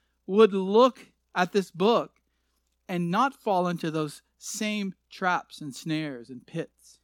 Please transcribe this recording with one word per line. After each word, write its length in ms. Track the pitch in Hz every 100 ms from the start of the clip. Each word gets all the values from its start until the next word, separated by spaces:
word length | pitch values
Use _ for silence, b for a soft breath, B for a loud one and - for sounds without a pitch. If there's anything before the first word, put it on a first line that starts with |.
| _ _ -
would 240 | 196 220
look 560 | 196 190 214 254 - - _ _
at 160 | 170 180
this 220 | 202 180
book 480 | 165 202 214 139 _ _ _ _ _ _ _ -
and 240 | 175 170
not 240 | 196 269
fall 320 | 269 226 185 180
into 240 | 175 165
those 320 | 156 151 - _ _
same 520 | - - 214 208 196 - _
traps 500 | - 185 170 - -
and 160 | 147 123
snares 540 | 165 156 156 127 117
and 160 | 123 -
pits. 520 | 165 - _ _ _